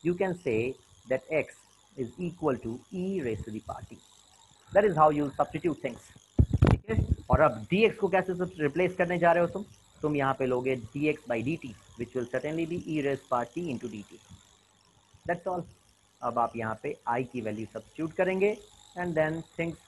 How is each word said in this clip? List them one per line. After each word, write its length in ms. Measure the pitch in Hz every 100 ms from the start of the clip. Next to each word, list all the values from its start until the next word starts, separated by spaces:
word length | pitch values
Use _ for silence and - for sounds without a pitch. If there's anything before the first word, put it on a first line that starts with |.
| 165
You 80 | 180
can 160 | 190 180
say 320 | 147 110 123 - - - 113
that 200 | 131 - 151
x 180 | - - _ _ _ -
is 140 | 117 - 175
equal 320 | - 151 120
to 100 | 113 123 -
e 300 | 185 185 196
raised 200 | 123 107 -
to 80 |
the 80 | 107 -
power 140 | 123 110
t। 80 | 113 _ - _ _ - _ -
That 140 | 190 214
is 100 | 156
how 80 | 156 151
you 140 | 143 -
substitute 420 | 147 156 175 147 127
things। 180 | 117 - - - - - - -
ठीक 200 | - -
है, 80 | 220 - - -
और 100 | 127
अब 260 | 151 110 107
dx 240 | 185 220 -
को 80 | 196
कैसे 260 | 190 190
सब 180 | 180 180 165
रिप्लेस 340 | 147 156 180 180
करने 200 | 175 180
जा 140 | 170
रहे 100 | 170
हो 60 | 170 190
तुम? 80 | 208 - _ -
तुम 140 | 151 147
यहाँ 180 | 135 131
पे 80 | 131
लोगे 300 | 123 131 127 110 143
dx 300 | 151 151 -
by 80 | 117 117
dt, 260 | 165 127 107 - -
which 180 | 120 131
will 120 | 120 131
certainly 340 | 147 160 160
be 100 | 175 -
e 80 | 156 139
raised 200 | 135 -
power 160 | 123 120 165
t 120 | 175
into 180 | 117 117 107
dt। 260 | 98 87 - - _ _ _ _ _ _ _ - -
That's 240 | 175 190
all। 100 | 180 - - _ _ _ _
अब 160 | 120 117
आप 180 | 117 113
यहाँ 220 | 110 110
पे 140 | 143 - - 120
i 40 | 123
की 80 | 127
वैल्यू 260 | 107 107 110
सब्स्टिट्यूट 400 | 113 - - 160 -
करेंगे 400 | 185 190 202 220 - - - 180
and 180 | 180 156
then 240 | 156 160 - -
things 180 | 170 147